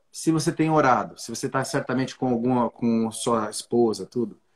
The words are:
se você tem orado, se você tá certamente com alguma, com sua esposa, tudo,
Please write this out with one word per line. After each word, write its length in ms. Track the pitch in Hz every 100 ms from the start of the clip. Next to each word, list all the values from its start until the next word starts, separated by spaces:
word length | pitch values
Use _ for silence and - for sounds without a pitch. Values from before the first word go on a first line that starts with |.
| _
se 180 | - -
você 220 | 160 160
tem 160 | 156 160
orado, 500 | 156 135 117 87 85
se 120 | -
você 180 | 117 131
tá 160 | 135
certamente 500 | 127 143 - 127 127
com 140 | - 127
alguma, 400 | 117 120 127 113
com 420 | - 117 113 113
sua 380 | 107 - 117 107
esposa, 560 | 107 - 120 117 98
tudo, 340 | 92 123 110 - _